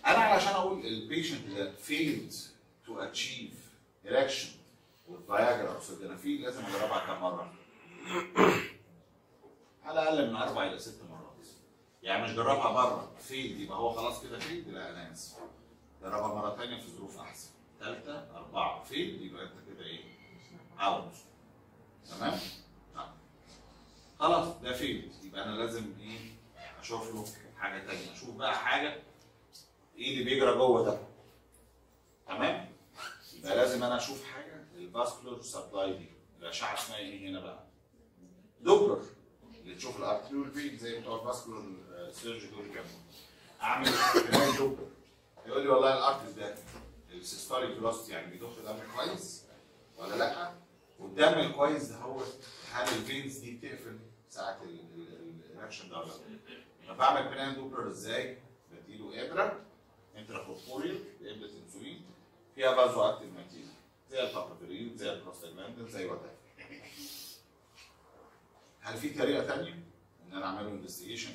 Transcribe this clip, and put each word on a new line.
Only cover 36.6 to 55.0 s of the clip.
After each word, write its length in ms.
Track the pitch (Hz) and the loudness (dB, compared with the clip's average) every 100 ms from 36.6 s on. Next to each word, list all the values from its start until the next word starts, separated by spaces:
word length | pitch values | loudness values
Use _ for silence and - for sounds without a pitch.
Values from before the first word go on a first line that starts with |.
| - | -2
اسمها 240 | - 113 107 | -2 -4 -6
ايه 300 | 95 98 95 | -8 -10 -8
هنا 100 | 92 | -8
بقى؟ 240 | 87 90 - _ _ _ - _ - - - _ | -8 -14 -18 _ _ _ -20 _ -20 -20 -20 _
دوبلر، 420 | 339 415 403 - - - - _ - - | 10 10 10 4 -2 -16 -20 _ -20 -18
اللي 140 | - | -16
تشوف 220 | - 127 - | -10 -8 -4
الارتريول 540 | - - - 139 135 | 0 0 0 -4 -4
فين 280 | 147 143 113 | -4 -6 -6
زي 220 | 117 117 | -6 -6
بتوع 200 | 110 110 | -4 -4
الفاسكولار، 420 | 117 120 113 110 98 92 92 | -4 -6 -6 -10 -10 -12 -14
آه، 180 | 87 87 | -12 -12
سيرجي 360 | - 117 113 101 | -10 -8 -8 -10
دول 160 | 104 101 | -12 -10
بيعملوا. 220 | - - 87 - - - - - - | -10 -12 -14 -18 -20 -20 -20 -20 -4
اعمل 280 | 120 127 135 - 147 - - | 0 4 4 6 8 8 8
بناء 280 | 139 139 135 | 8 8 6
دوبلر، 300 | 135 - - - - - _ - 110 | 2 2 -8 -12 -20 -20 _ -20 -4
يقول 160 | 127 | 0
لي: 60 | 139 | 6
"والله 300 | 127 135 131 | 8 8 6
الارتريول 360 | 117 - 104 | 4 2 -4
ده 200 | 104 104 - - - - - - | -8 -8 -8 -14 -16 -16 -20 -16
السيستوليك 640 | 180 - - - 127 127 | -12 -10 -10 -4 -2 -2
فيلوسيتي 380 | 107 113 113 - | 0 0 0 -4
يعني 180 | 98 - | -8 -8
بيضخ 280 | - 117 113 | -10 -12 -10
دم 140 | 107 110 - 123 | -8 -8 -6 -4
كويس 480 | 170 190 - - - - - - - - | -2 -4 -8 -12 -16 -20 -20 -20 -20 -12
ولا 160 | - | -4
لا؟" 400 | - - - 175 - - - _ - | 2 2 2 -6 -8 -20 -20 _ -16
والدم 400 | - 147 156 - | -10 8 8 8
الكويس 460 | - 139 147 147 | 2 6 6 6
ده 120 | 139 - | -2 -8
هو 240 | 127 127 - - - - - | -8 -6 -6 -8 -16 -16 -8
هل 100 | - 123 | -2 0
الفينز 500 | 113 110 139 135 110 | 0 -2 -4 -6 -8
دي 180 | 117 120 | -10 -10
بتقفل 420 | 101 - 117 107 - - _ | -10 -10 -12 -14 -16 -20 _
ساعه 320 | - - 190 | -8 -6 -6
ال-، 60 | - | -10
ال-، 440 | 170 165 170 | -14 -14 -14